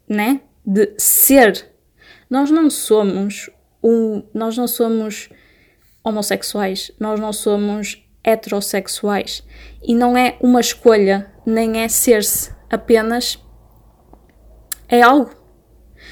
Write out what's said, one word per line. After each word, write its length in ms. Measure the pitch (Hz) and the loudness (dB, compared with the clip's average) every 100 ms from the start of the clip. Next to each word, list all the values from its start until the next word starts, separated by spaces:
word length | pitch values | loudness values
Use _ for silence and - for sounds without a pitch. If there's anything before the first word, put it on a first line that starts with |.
| - | -6
né, 320 | 208 214 175 _ _ - | -4 -2 -2 _ _ -4
de 260 | 196 - - | 0 0 -2
ser. 720 | - - - 269 220 180 - _ _ _ _ - - | -4 -2 4 6 6 2 -10 _ _ _ _ -20 -4
Nós 220 | 262 285 | -2 2
não 180 | 311 302 | 2 2
somos 800 | - - 214 202 190 202 202 - _ _ _ | 0 0 2 2 -2 -4 -6 -16 _ _ _
um, 400 | 233 233 220 208 - | 0 2 0 -4 -8
nós 220 | 214 226 226 | -6 -4 -4
não 120 | 240 | -4
somos 640 | - 226 226 214 208 - _ _ _ _ _ _ _ | -2 -2 -2 -4 -10 -18 _ _ _ _ _ _ _
homossexuais, 840 | 226 214 208 196 - 208 190 190 - - | -6 -4 -4 -6 -6 -6 -6 -6 -12 -8
nós 220 | 214 214 | -6 -4
não 120 | 214 | -6
somos 680 | 208 214 208 208 214 202 - _ _ | -4 -2 -2 -2 -6 -8 -14 _ _
heterossexuais. 1200 | 220 220 - 202 202 202 190 - 208 196 - - - - - - | -2 -2 -2 -6 -4 -6 -6 -6 -4 -4 -6 -12 -16 -20 -20 -12
E 120 | - | -2
não 220 | 233 247 247 | 0 2 2
é 200 | 247 - | 0 0
uma 200 | 247 247 | 2 2
escolha, 720 | 233 - 240 220 196 196 196 - | 0 2 4 4 4 0 -4 -10
nem 360 | - 220 226 220 | -4 -2 -2 -2
é 80 | 226 | -2
ser-se, 640 | - - 214 202 - - - - | 0 2 2 2 -6 -8 -14 -8
apenas 720 | 220 - 226 220 240 - - - _ _ _ _ _ _ - _ _ _ _ - - - | -6 0 0 2 -4 -6 -8 -16 _ _ _ _ _ _ -20 _ _ _ _ -20 -14 0
é 140 | 240 | 4
algo 280 | 240 285 240 - _ _ _ _ _ - - | 6 4 2 -8 _ _ _ _ _ -20 -20